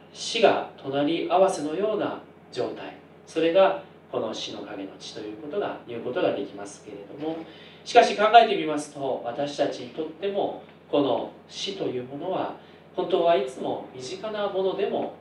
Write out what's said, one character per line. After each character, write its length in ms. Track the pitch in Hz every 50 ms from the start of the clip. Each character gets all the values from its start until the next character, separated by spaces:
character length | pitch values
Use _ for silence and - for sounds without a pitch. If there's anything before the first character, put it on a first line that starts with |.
| - - -
死 280 | - - - - 226
が 280 | 208 - - - - - -
隣 480 | - - 143 131 143 147 151 165 175 -
り 60 | -
合 80 | - -
わ 100 | 143 143
せ 140 | - 160 147
の 100 | 151 156
よ 220 | 180 208 220 208
う 40 | 175
な 200 | 139 - - - - - - - - -
状 180 | - - - -
態。 260 | - - - - - - - - - - -
そ 140 | - - 165
れ 120 | 165 165 170
が 280 | 190 190 190 - - - - - - - -
こ 80 | - 120
の 140 | 113 110 110
死 180 | - - - 117
の 80 | 101
影 220 | 101 101 107 98 95
の 60 | 92 - -
地 160 | - - -
と 40 | 117
い 120 | 107 104 104
う 40 |
こ 100 | 107 151
と 120 | 147 - 202
が、 200 | - - - - -
言 100 | 120 120 113
う 20 |
こ 120 | - 123 123
と 80 | -
が 120 | - - -
で 100 | - -
き 100 | - -
ま 120 | 101 101
す 200 | - - - -
け 60 | 110
れ 60 | 101
ど 300 | 101 - - - 139 151
も、 100 | 160 160 160 156 - - - - - - - -
し 100 | - -
か 100 | 240 226
し 120 | 226 208
考 100 | 196 208 214 226
え 120 | 233 226
て 80 | - 185
み 100 | 160 156
ま 120 | 156 151
す 160 | 147 147 - -
と、 280 | 147 139 131 123 - -
私 320 | 120 120 147 143 143 -
た 100 | - 143
ち 120 | - - -
に 100 | 123 -
と 140 | - 160 156
っ 40 |
て 240 | 156 - - 196 202
も、 300 | 196 196 151 - - - - - - - - -
こ 100 | - 143
の 300 | 139 127 117 - 107 - - - - -
死 260 | - - - 190 196
と 100 | - 156
い 140 | 127 123 123
う 40 | 123
も 140 | 127 139 143
の 120 | 165 185
は、 220 | 185 151 - - - - - - - - - - -
本 140 | 185 185 165
当 140 | 180 175 170
は 120 | 170 170
い 100 | - -
つ 120 | - - -
も 280 | - 135 123 - - - -
身 80 | 127
近 300 | - - 185 - 214 214
な 160 | 208 208 202
も 160 | 190 190 190 190
の 140 | 190 175
で 100 | - 208
も 260 | 233 - - - - - -